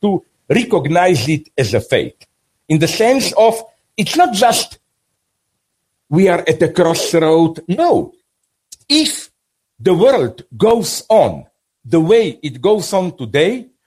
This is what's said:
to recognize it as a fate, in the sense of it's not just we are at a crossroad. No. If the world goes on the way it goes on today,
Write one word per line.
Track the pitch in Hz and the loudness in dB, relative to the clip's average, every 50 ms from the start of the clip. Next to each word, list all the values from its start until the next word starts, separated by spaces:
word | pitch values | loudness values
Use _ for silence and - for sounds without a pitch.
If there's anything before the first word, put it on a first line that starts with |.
to | 208 208 190 - - _ _ _ _ - | -4 -2 -2 -2 -6 _ _ _ _ -2
recognize | 151 240 240 - - - 127 143 165 175 180 185 180 127 113 151 | 0 0 0 0 -2 -2 0 0 0 2 2 2 2 0 0 -2
it | 156 143 - _ - - | -4 -4 -6 _ -4 -4
as | 127 101 120 | -4 -2 -2
a | 107 | -4
fate, | - - 131 101 - - - _ _ _ _ _ _ _ _ _ _ - | -2 -2 -2 -2 -2 -4 -10 _ _ _ _ _ _ _ _ _ _ -2
in | 156 151 | 0 0
the | 165 | 0
sense | 170 - - 220 240 269 269 202 180 | 0 0 0 0 2 0 0 -2 -2
of | - - 220 226 226 - - - _ _ _ _ _ | 0 2 2 2 0 -2 -8 -16 _ _ _ _ _
it's | - 202 - - | -6 -6 -2 0
not | 320 359 269 | 0 0 0
just | 214 190 247 233 226 - - - - _ _ _ _ _ _ _ _ _ _ _ _ _ _ _ _ _ _ _ _ _ _ _ _ _ _ - | 2 0 0 0 0 -2 -4 -8 -12 _ _ _ _ _ _ _ _ _ _ _ _ _ _ _ _ _ _ _ _ _ _ _ _ _ _ -4
we | 143 175 196 185 | 0 2 2 2
are | 175 170 - | 2 0 0
at | 160 156 - | -2 0 0
a | 180 147 | 0 0
crossroad. | - 180 175 165 165 - - - 170 165 160 156 160 165 165 160 165 - - - | 2 2 0 0 0 -2 -4 -2 0 0 2 2 4 4 2 2 -2 -6 -6 -6
No. | 185 285 339 339 247 - - - - _ _ _ _ _ _ _ _ _ _ - - - _ - | -2 0 0 0 0 0 -2 -6 -12 _ _ _ _ _ _ _ _ _ _ -20 -20 -16 _ -2
If | 285 311 311 - - - - - _ _ _ _ _ _ _ _ _ - | 0 0 0 -2 -4 -10 -14 -18 _ _ _ _ _ _ _ _ _ -4
the | 113 190 180 | 0 0 2
world | 165 214 269 269 202 131 117 - - - _ 123 | 4 4 2 2 2 0 -4 -6 -10 -20 _ -6
goes | 107 202 220 233 233 - - - - - - | 0 2 2 2 2 -2 -4 -8 -8 -2 0
on | 220 208 143 104 80 69 69 _ _ _ _ _ _ _ - | 2 2 2 2 -2 -8 -16 _ _ _ _ _ _ _ -8
the | 117 165 165 | -2 0 0
way | 160 170 226 233 220 156 117 - | 2 4 2 2 2 0 -4 -8
it | - 147 120 127 | -10 -10 -8 -4
goes | 131 196 214 208 160 - | 0 0 0 0 -2 -4
on | 202 190 185 175 - | -2 -2 -2 -4 -6
today, | - 123 110 117 143 160 196 254 247 - _ _ _ _ | -10 -10 -4 0 0 0 0 -2 -4 -10 _ _ _ _